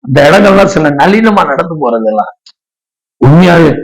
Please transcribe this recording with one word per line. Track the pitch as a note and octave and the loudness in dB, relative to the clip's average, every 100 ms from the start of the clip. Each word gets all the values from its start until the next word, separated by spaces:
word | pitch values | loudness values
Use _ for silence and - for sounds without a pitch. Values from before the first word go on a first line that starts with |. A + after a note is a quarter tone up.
| - | -2
அந்த | C3+ C#3+ | 0 2
இடங்கள்லாம் | F#3+ G3+ G3 G3 E3+ | 2 2 2 0 0
சில | D#3 C#3+ | -2 0
நளினமா | D#3+ G#3 A3+ G#3 D#3+ | 0 0 0 0 -2
நடந்து | - E3+ D#3+ | -4 -6 -6
போறதெல்லாம் | B2+ A#2 A2 G#2+ - - _ _ _ _ _ _ _ _ | -4 -4 -4 -4 -6 -12 _ _ _ _ _ _ _ _
உண்மையாவே. | C3 D#3+ F3+ E3+ D#3+ - | 2 2 4 2 2 -2